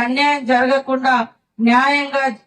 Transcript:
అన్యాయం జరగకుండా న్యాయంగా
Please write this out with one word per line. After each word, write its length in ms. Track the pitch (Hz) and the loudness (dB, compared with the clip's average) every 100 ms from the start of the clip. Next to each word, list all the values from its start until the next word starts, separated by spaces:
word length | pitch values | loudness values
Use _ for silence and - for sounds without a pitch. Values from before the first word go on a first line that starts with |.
అన్యాయం 380 | 240 262 285 285 240 | 0 0 0 0 0
జరగకుండా 640 | 247 254 269 262 262 262 247 226 _ _ - | 0 2 0 -2 -2 0 0 -2 _ _ -2
న్యాయంగా 640 | 233 247 269 285 277 277 269 208 | 2 2 2 0 -2 -2 -4 -6